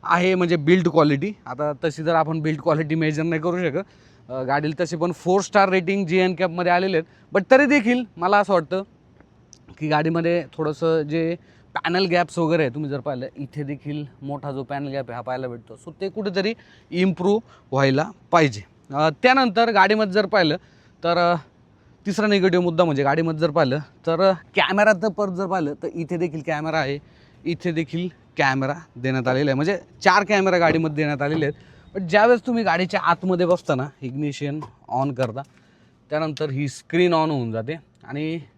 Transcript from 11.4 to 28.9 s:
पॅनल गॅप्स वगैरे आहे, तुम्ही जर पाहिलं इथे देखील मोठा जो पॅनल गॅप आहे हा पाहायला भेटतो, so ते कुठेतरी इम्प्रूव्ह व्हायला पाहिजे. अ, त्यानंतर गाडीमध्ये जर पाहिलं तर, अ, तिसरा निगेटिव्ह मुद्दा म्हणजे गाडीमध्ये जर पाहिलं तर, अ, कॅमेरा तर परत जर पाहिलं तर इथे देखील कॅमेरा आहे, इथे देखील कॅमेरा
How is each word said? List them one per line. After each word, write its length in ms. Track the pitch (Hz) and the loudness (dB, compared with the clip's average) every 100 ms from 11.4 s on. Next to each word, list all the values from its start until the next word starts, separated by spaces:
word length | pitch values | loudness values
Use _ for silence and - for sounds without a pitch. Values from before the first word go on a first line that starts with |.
| _ _ _ - | _ _ _ -6
पॅनल 300 | 165 180 190 | -2 0 2
गॅप्स 340 | 175 175 - | 2 0 -2
वगैरे 240 | 160 165 | 0 2
आहे, 60 | 143 | 0
तुम्ही 200 | 127 147 | -2 -6
जर 100 | 139 | -6
पाहिलं 280 | 131 131 131 - | -6 -8 -10 -12
इथे 260 | 139 147 | -12 -10
देखील 420 | 139 143 147 147 143 - | -8 -8 -8 -10 -10 -14
मोठा 300 | 139 143 143 | -12 -10 -8
जो 120 | 135 | -8
पॅनल 240 | 131 143 143 | -8 -8 -6
गॅप 220 | 139 123 | -8 -8
आहे 60 | 120 | -10
हा 60 | |
पाहायला 260 | 120 127 127 | -8 -6 -8
भेटतो, 320 | 120 107 110 - | -10 -18 -20 -20
so 60 | 156 | -10
ते 80 | 196 | -8
कुठेतरी 440 | 208 202 190 196 226 - - _ | -6 -4 -2 -2 -6 -14 -20 _
इम्प्रूव्ह 480 | 170 190 160 180 214 - - _ | 0 0 2 0 0 -2 -20 _
व्हायला 380 | 131 135 135 160 - _ | 2 4 2 -2 -8 _
पाहिजे. 440 | 170 151 104 - _ _ | 4 4 0 -16 _ _
अ, 160 | 139 156 147 | -2 -2 2
त्यानंतर 480 | 247 262 254 190 233 | 2 4 2 2 2
गाडीमध्ये 420 | 202 196 214 214 | 4 4 4 2
जर 120 | 190 196 | 0 2
पाहिलं 300 | 202 165 170 _ _ _ _ | 2 2 0 _ _ _ _
तर, 140 | 170 175 | 0 2
अ, 180 | 170 170 - _ _ _ _ _ - | 2 0 -4 _ _ _ _ _ -6
तिसरा 220 | 196 208 | -2 2
निगेटिव्ह 380 | 202 185 180 180 | 4 4 4 2
मुद्दा 180 | 160 | 2
म्हणजे 200 | 170 139 | 2 2
गाडीमध्ये 360 | 139 151 165 156 | 0 0 0 0
जर 120 | 160 | -2
पाहिलं 260 | 147 139 139 | 2 0 0
तर, 440 | 143 _ - 165 | -6 _ -4 2
अ, 120 | 190 185 - - | 2 0 -4 0
कॅमेरा 380 | 147 190 214 | 0 4 4
तर 140 | 190 214 | 4 -2
परत 240 | 185 202 | -2 -4
जर 140 | 180 190 | -4 -4
पाहिलं 280 | 185 147 | -2 -4
तर 140 | 147 151 - | -6 -8 -8
इथे 220 | 156 175 | -6 -4
देखील 240 | 170 156 147 | -4 -4 -6
कॅमेरा 340 | 151 160 156 | -6 -2 -2
आहे, 200 | 139 143 - _ _ _ 151 | -2 -6 -10 _ _ _ -8
इथे 260 | 170 180 | -4 -4
देखील 360 | 160 160 165 180 - _ - | -4 -4 -6 -6 -10 _ 0
कॅमेरा 360 | 139 131 131 165 - | 0 2 -2 -6 -12